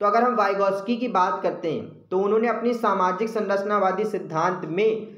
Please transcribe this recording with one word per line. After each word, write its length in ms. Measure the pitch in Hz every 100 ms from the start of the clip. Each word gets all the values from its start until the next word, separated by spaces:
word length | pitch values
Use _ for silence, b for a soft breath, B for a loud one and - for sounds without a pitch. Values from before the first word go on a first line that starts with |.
तो 40 | 208
अगर 180 | 226
हम 120 | 247 226
वाइगोत्स्की 600 | 196 196 196 196 - 233
की 100 | 247
बात 320 | 190 185 196
करते 280 | 180 170 170
हैं 360 | 123 - - -
तो 100 | 185
उन्होंने 280 | 202 220 233
अपनी 240 | 220 233 233
सामाजिक 540 | 214 190 185 185 220
संरचनावादी 760 | 220 196 196 208 208 190 185 214
सिद्धांत 600 | 190 156 156 175 180 156
में 400 | 170 214 220 B